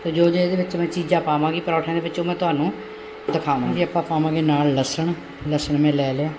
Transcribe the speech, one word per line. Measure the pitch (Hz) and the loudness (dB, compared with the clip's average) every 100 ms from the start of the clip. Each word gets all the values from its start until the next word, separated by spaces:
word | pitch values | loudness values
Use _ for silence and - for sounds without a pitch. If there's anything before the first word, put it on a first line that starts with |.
ਤੇ | 170 | 4
ਜੋ | 160 170 | 6 6
ਜੋ | 175 | 6
ਇਹਦੇ | 175 185 | 2 2
ਵਿੱਚ | 180 175 | 0 0
ਮੈਂ | 170 | -2
ਚੀਜ਼ਾਂ | 180 160 170 | -2 2 2
ਪਾਵਾਂਗੀ | 160 151 156 165 | 2 2 2 0
ਪਰੌਠਿਆਂ | 170 160 156 170 | 0 -2 0 -2
ਦੇ | |
ਵਿੱਚ, | 165 - | -2 -4
ਉਹ | 175 | -4
ਮੈਂ | 175 | 0
ਤੁਹਾਨੂੰ | 175 147 165 214 - - - - - | 0 0 0 -4 -12 -14 -16 -10 -4
ਦਿਖਾਵਾਂਗੀ। | 160 - 139 123 170 | -2 0 -2 0 0
ਆਪਾਂ | 170 175 | 0 -2
ਪਾਵਾਂਗੇ | 170 160 156 160 | -2 0 0 2
ਨਾਲ | 156 147 147 135 | 2 2 2 2
ਲਸਣ, | 131 - 165 170 - - 151 | -2 -2 -2 -4 -8 -12 -4
ਲਸਣ | 151 - 147 | -4 0 2
ਮੈਂ | 151 | 2
ਲੈ | 143 139 | 2 -2
ਲਿਆ। | 131 151 | -2 -4